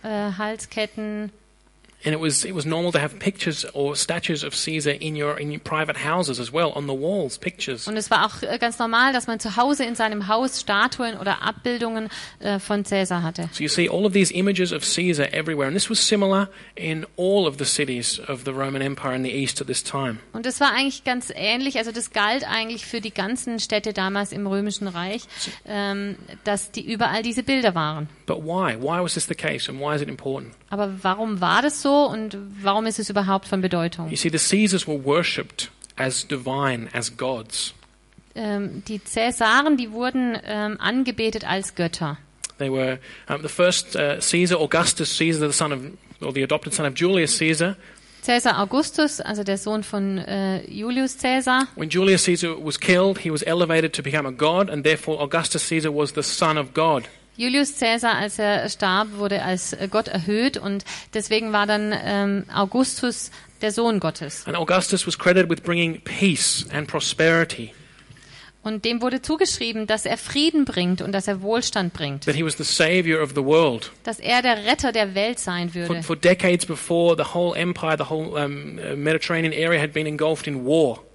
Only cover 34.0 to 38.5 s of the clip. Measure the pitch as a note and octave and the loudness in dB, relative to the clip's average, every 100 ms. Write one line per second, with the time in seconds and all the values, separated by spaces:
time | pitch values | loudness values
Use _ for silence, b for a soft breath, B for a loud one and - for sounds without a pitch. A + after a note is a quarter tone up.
34 | D#3+ D#3+ E3+ D#3 - G3 G#3+ F#3 - D3 | -6 -2 0 2 2 4 4 2 0 -2
35 | C3+ D3+ E3+ - - - - _ - - | 2 2 2 -4 -6 -10 -12 _ -20 -4
36 | C3 B2+ - C3+ B2+ C3+ C#3 A#2+ A2+ A#2+ | -2 -2 -4 -4 -2 0 0 0 -4 -4
37 | A#2 A#2+ C3 B2 A2 - - - - _ | -6 -4 -4 -4 -6 -6 -6 -10 -20 _
38 | _ - _ - G#3+ | _ -20 _ -8 -4